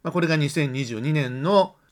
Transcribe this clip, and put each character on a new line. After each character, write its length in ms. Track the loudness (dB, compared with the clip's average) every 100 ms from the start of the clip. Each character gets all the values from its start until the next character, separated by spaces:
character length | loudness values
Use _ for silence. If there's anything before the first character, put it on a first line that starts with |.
ま 80 | -4
あ、 20 |
こ 80 | -2
れ 80 | 2
が 80 | 2
二 120 | 0
千 220 | 0 -2
二 120 | -4
十 160 | -6 -4
二 120 | -2
年 300 | 0 -2 -4
の 320 | 2 4 2 _ _